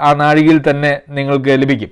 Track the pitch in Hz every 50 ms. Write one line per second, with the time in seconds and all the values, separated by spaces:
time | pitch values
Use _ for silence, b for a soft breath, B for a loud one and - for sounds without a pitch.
0 | 143 147 147 143 147 151 151 156 156 160 160 156 139 156 143 143 147 147 143 139
1 | - - 143 139 139 139 143 139 127 139 135 135 139 139 135 117 104 92